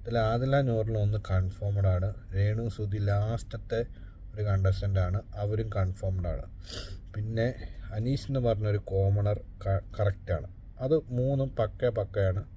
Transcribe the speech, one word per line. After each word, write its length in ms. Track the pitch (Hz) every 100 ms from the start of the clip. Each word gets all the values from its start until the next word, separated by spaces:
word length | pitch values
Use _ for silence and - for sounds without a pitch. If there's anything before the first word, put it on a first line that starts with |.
ഇതിൽ 180 | - 117
ആദില 420 | 110 117 131 139
നൂറിൻ 380 | 135 113 107 110
ഒന്ന് 200 | 104 104 -
കൺഫേംഡ് 560 | 95 92 - 101 101 95
ആണ്. 280 | 90 95 101 -
രേണു 340 | 95 101 110 117
സുധി 280 | - 104 104
ലാസ്റ്റത്തെ 840 | 101 101 104 113 - 110 - 113 117 - - - -
ഒരു 80 | 107
കണ്ടസ്റ്റന്റ് 580 | 104 95 95 95 101 98
ആണ്, 220 | 90 98 -
അവരും 360 | 104 104 107 110
കൺഫേംഡ് 560 | 101 92 92 98 92 87
ആണ്. 160 | 80 - - - - - - -
പിന്നെ 320 | 104 107 113 120 127 - - -
അനീഷ് 340 | 107 117 139 -
എന്ന് 120 | 135
പറഞ്ഞൊരു 380 | 120 104 107 104
കോമണർ 600 | - 95 98 101 101 104 - - 98
ക-, 180 | 98 - -
കറക്റ്റ് 320 | 101 95 -
ആണ്. 160 | 82 - - - -
അത് 140 | 131 156 -
മൂന്നും 380 | 123 127 139 131 131
പക്ക 320 | 107 - 123
പക്കയാണ്. 540 | 107 98 107 95 92 -